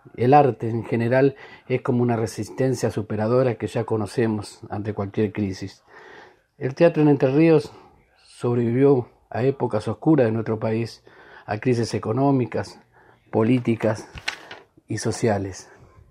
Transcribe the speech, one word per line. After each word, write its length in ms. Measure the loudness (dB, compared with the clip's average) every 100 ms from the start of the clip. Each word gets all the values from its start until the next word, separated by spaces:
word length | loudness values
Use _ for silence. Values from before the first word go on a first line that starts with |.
| -18 -2
el 180 | 4
arte 360 | 6 6 2 -4
en 140 | -4
general 520 | -4 -2 0 2 2 0 -20 -20 -6
es 140 | -4
como 220 | 0 0
una 120 | 2 0
resistencia 760 | -2 -6 -10 -2 -2 0 -2
superadora 640 | -4 -6 -4 0 2 2 0
que 120 | -6
ya 160 | -4
conocemos 760 | -2 -2 -2 -2 0 -2 -6 -16 -12
ante 240 | -10 -8
cualquier 380 | -6 -6 -2 -2
crisis. 520 | -2 -6 -6 -12 -16 _ -20 -20 -20 -20 _ _ -10
El 180 | -8 2
teatro 280 | 2 4
en 60 | 4
Entre 220 | 4 2
Ríos 400 | 4 4 4 2 -16 -20 _ _ _ _
sobrevivió 840 | -6 -2 0 0 4 4 4 0 _ _
a 140 | -2
épocas 440 | -2 -2 -2 -2 -4
oscuras 380 | -4 2 4 4
de 60 |
nuestro 280 | 0 -4 -4
país, 440 | -2 -4 -4 -10 -20 -20 -20 -20 -10
a 140 | -4
crisis 340 | 0 0 0
económicas, 880 | -4 -4 0 2 2 0 -4 -8 -12 _ _ _ _ _
políticas 760 | 0 2 2 0 -2 0 -2 -8 -14 -12 -14 -18 -20 -20 _ -10
y 100 | -6
sociales. 720 | -6 -2 -2 -2 -4 -10 -18 -20 -20 _ _